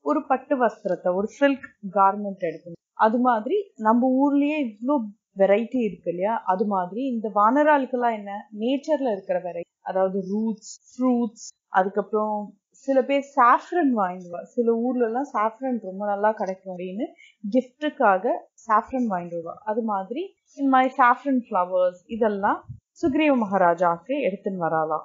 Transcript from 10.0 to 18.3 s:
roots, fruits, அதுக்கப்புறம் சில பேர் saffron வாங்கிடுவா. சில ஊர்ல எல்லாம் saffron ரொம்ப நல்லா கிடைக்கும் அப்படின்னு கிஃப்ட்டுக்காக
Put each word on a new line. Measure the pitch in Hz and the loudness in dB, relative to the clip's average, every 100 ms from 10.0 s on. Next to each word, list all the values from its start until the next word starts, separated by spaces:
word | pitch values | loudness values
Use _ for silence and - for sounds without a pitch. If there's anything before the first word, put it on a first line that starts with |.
| 190 196 | 0 -2
roots, | 180 208 220 214 - - | -4 -4 -4 -6 -12 -20
fruits, | _ - 254 240 233 - - _ _ | _ -2 0 0 -2 -8 -20 _ _
அதுக்கப்புறம் | 190 190 202 202 214 214 214 202 _ _ | 0 0 -2 -4 -4 -2 -6 -8 _ _
சில | _ - 262 | _ 0 0
பேர் | 247 277 269 | 2 -2 0
saffron | - 240 311 - 359 285 233 | 4 6 4 2 0 2 2
வாங்கிடுவா. | 185 185 175 170 | -2 -4 -10 -14
சில | 190 - 233 | -6 -2 0
ஊர்ல | 226 240 247 | 0 0 0
எல்லாம் | 226 240 285 | 0 -2 -4
saffron | 226 220 226 262 240 | -2 -2 -2 -4 -4
ரொம்ப | 185 190 | -6 -8
நல்லா | 208 202 214 | -4 0 0
கிடைக்கும் | 220 190 185 190 180 | 0 -6 -6 -10 -10
அப்படின்னு | 185 196 330 - - _ 202 | -10 -8 -8 -10 -20 _ 0
கிஃப்ட்டுக்காக | 247 247 _ 302 294 226 185 226 | 0 0 _ -6 2 4 4 0